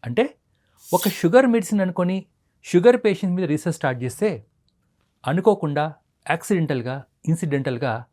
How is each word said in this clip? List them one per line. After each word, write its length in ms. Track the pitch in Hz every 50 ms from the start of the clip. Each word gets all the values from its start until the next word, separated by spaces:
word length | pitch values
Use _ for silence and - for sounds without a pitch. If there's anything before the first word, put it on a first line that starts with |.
| -
అంటే 280 | 117 120 208 247 285 - _ _ _ _ _ _ _ _ _ _ - -
ఒక 160 | 180 - 208
షుగర్ 380 | - - - 170 175 247 262
మెడిసిన్ 340 | 254 233 233 226 - 214 208
అనుకొని 460 | 190 185 170 - 180 175 185 190 185 _ _ _ _ _ _ _ _
షుగర్ 320 | - - 175 175 240 247
పేషెంట్ 400 | 240 - 214 196 175 - 185 175
మీద 80 | 180 185
రీసెర్చ్ 320 | 147 147 156 - 180 160
స్టార్ట్ 260 | - - 139 127 123 123
చేస్తే 440 | 123 107 - 202 214 170 110 - _ _ _ _ _ _ _ _ _ _ _ _ _ _ _ -
అనుకోకుండా, 680 | - 143 180 185 226 208 196 - 151 143 147 147 160 151 _ _ _ _ _ _ -
యాక్సిడెంటల్‌గా, 720 | 160 170 170 - 214 180 160 143 151 127 113 123 131 139 135 _ _ _ _ -
ఇన్సిడెంటల్‌గా 760 | 165 165 - 160 143 139 131 135 127 117 143 131 110 113 120 _